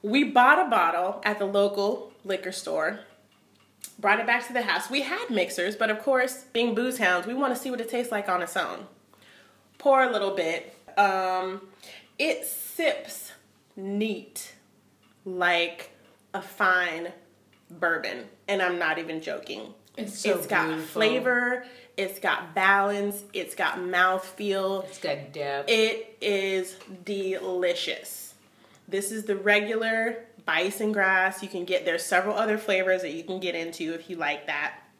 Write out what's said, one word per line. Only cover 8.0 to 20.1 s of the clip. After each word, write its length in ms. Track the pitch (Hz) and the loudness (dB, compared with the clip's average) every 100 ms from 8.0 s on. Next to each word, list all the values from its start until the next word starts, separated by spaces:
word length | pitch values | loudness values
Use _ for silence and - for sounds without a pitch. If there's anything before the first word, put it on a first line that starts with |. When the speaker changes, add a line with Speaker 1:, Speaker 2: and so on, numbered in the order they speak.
| 240 | -2
Speaker 1:
like 160 | 208 202 | -2 0
on 140 | 180 | -2
its 120 | 170 | -2
own. 320 | 196 165 - 202 - _ _ - - - _ _ _ | -4 -4 -6 -12 -20 _ _ -20 -20 -20 _ _ _
Pour 240 | 285 269 | 4 6
a 80 | 254 | 6
little 200 | 214 196 | 2 0
bit. 420 | 196 160 165 - - - - | 0 -2 -2 -8 -20 -6 2
Um, 640 | 202 190 185 185 185 196 196 - - - - _ | 4 4 0 0 -2 -6 -12 -20 -20 -20 -20 _
it 260 | 302 - | 0 0
sips 880 | - - - - 330 - - - - - _ _ _ - | -4 -8 -10 -2 0 0 -8 -14 -14 -20 _ _ _ -12
neat 760 | 196 202 220 202 - - - - _ _ _ _ _ _ | -4 -2 -2 -4 -10 -14 -16 -18 _ _ _ _ _ _
like 640 | 196 180 175 170 170 170 - - _ _ _ | -10 0 2 4 0 -4 -16 -18 _ _ _
a 80 | 196 | -10
fine 720 | 185 - 196 185 175 160 170 185 _ _ _ _ _ | -10 0 4 4 2 -4 -8 -12 _ _ _ _ _
bourbon, 580 | 170 170 165 113 123 - - - | -2 0 0 -4 -8 -12 -16 -4
and 140 | 196 | 0
I'm 180 | 180 180 | 0 0
not 200 | 160 160 | 0 -2
even 240 | 165 160 | -4 -8
joking. 500 | 156 - - - 110 - _ - | -6 -8 -8 -12 -12 -18 _ -10
Speaker 2:
It's 220 | 208 | -10